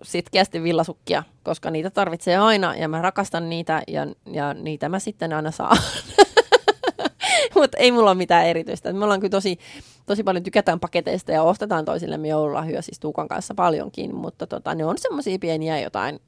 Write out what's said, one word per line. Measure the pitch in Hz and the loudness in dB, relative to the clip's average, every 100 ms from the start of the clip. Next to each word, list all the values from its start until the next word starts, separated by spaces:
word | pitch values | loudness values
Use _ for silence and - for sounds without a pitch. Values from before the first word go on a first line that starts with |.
sitkeästi | - 175 - - 196 170 | -4 -6 -2 0 0 0
villasukkia, | 165 165 165 - - 156 160 _ | 0 0 -2 -6 -4 -4 -4 _
koska | - 156 - | -8 -6 -4
niitä | 160 180 | -4 -4
tarvitsee | 196 185 165 - 180 | -2 -2 -2 0 4
aina, | 214 208 180 - | 4 4 2 -2
ja | 160 | -4
mä | 160 | -2
rakastan | 180 196 190 165 165 | -2 -2 -4 -4 -4
niitä, | 165 165 156 - | -6 -2 -2 -2
ja, | 147 147 - - | -6 -6 -10 -10
ja | 143 143 | -6 -6
niitä | 139 156 151 151 | -6 -8 -6 -4
mä | 190 | -4
sitten | 214 - 165 | -6 -8 -4
aina | 151 156 | -4 -4
saan. | - - - - - - - - - 480 - - | -4 4 4 4 -6 -4 6 6 6 4 4 4
<laughs> | - - - - - 784 719 539 | 0 -2 -4 -6 -4 0 2 4
Mut | 370 277 - | 4 4 6
ei | 247 | 4
mulla | 240 214 | 6 6
ole | 185 | 4
mitään | 175 170 170 | 4 4 6
erityistä. | 165 160 - - | 2 -4 -8 -6
Me | 190 | -2
ollaan | 208 196 | 0 2
kyllä | 196 | 2
tosi, | 196 196 175 - - - _ - | 0 -2 -4 -10 -20 -20 _ -4
tosi | 202 | -2
paljon | 196 180 | 0 -2
tykätään | 180 208 202 165 | 0 2 2 0
paketeista | 170 175 165 185 - | -2 -2 -2 -6 -2
ja | 160 | 2
ostetaan | 160 202 214 165 | 2 2 -2 -2
toisillemme | 156 175 165 156 156 | -2 -4 -6 -6 -2
joululahjoja | 156 151 143 160 160 | 0 0 -2 -4 -6
siis | - - | -8 -10
Tuukan | 156 151 156 | -8 -6 -6
kanssa | 165 - | -8 -8
paljonkin, | 202 175 156 - - - | 0 0 0 -4 -10 -10
mutta | - - - - | -8 -10 -10 -10
tota, | - - | -8 -6
ne | 165 | -4
on | 156 - | -4 -4
semmosia | 508 330 247 185 | -4 -4 -4 -4
pieniä | 170 160 156 151 | -4 -4 -2 -4
jotain. | 82 101 117 151 | -4 -6 -6 -8